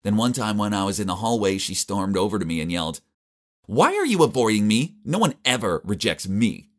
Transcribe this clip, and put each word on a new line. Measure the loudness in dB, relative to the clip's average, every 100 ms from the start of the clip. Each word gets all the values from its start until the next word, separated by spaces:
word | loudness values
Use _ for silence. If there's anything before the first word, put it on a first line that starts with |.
Then | 0 0
one | 0
time | -2 -2 -2
when | -2
I | -2
was | -2 -2
in | -4
the | -4
hallway, | -2 0 0 0
she | -4
stormed | -6 -4 -4 -2 0
over | 0 -2
to |
me | -2 -4
and | -4
yelled, | -4 -4 -8 _ _ _ _ _ _ -4
"Why | 2 4 2
are | 0
you | 4
avoiding | 4 4 2 4 4
me? | 2 0 -6
No | -4 0
one | 0 0
ever | -2 0 0 -2
rejects | -4 -2 -2 -2 -4
me." | 0 0 0 -14